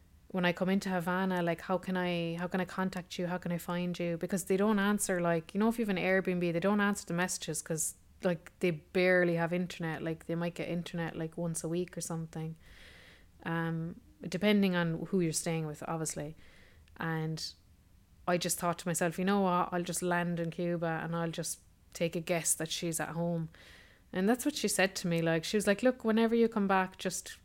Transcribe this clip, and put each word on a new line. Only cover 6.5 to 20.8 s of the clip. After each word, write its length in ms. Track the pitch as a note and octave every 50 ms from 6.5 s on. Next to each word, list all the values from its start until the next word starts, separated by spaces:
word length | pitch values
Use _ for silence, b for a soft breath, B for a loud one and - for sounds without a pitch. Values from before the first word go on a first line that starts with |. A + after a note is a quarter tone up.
they 80 | E3 E3+
don't 200 | F3 G3 G#3 G#3
answer 260 | G3+ G3+ G3+ - -
the 80 | - F3
messages 480 | E3+ F3+ F3+ - - - - D#3 -
'cause, 320 | - - E3 D#3 - - - - - - - -
like, 280 | - F#3 F3 D#3+ - - - -
they 100 | - F3+
barely 640 | E3 D3 - - - F#3+ F3+ F#3 F#3 F3+ F3+ F3 E3+
have 160 | E3 E3 D#3+
internet. 500 | F3 F3+ F3+ F3 - - E3+ D#3+ D#3 -
Like, 240 | F3 E3 D#3+ D#3+ -
they 80 | - E3+
might 200 | E3+ E3+ F3 E3+
get 140 | - D#3+ -
internet, 480 | E3+ F3 E3 - - E3+ E3+ D#3+ -
like, 200 | E3 D#3+ D#3+ -
once 260 | - F3 E3+ D#3+ -
a 60 | - D#3+
week 280 | E3 F3 F3+ F3 -
or 40 | E3+
something, 560 | E3+ - E3+ E3 E3 D#3+ - D#3+ D#3+ D#3+ D#3+ B B B B B B B B B B B B B B B B - -
um, 560 | - E3 E3 E3 E3 E3 E3 E3 E3+ - - - - - - - F3+
depending 460 | F#3 F3 G3+ G#3 G#3 G3+ G3 F#3+ F3+
on 320 | F3 F3 E3 D#3+ E3 E3 -
who 120 | - F#3+
you're 120 | F3 D#3+
staying 340 | D#3+ - - E3+ E3 D#3+ D#3+
with, 160 | D3+ D3+ - -
obviously. 480 | - E3 D#3+ D#3+ D3+ - D#3+ D3 D3+ D#3 b b b b b b b b b b b - -
And 460 | E3+ E3 D#3+ D#3+ D#3+ D#3+ D#3+ D#3+ - - - - _ - - - _ - - - - _ - - -
I 120 | - F3+ F3
just 200 | E3+ F3 - -
thought 200 | F#3 F3 E3 -
to 100 | - F3
myself, 300 | E3 - F#3 E3+ E3 -
"You 60 | F#3
know 160 | F#3+ G3+ G3+
what? 280 | G3 F#3 F3 F3+ - -
I'll 100 | F3+ F3
just 200 | F3 F3 E3 -
land 380 | F#3 F3+ F3 F3 F3 F3 E3+ E3+
in 100 | E3+ E3+
Cuba 500 | D#3+ - F3 F3 F3 E3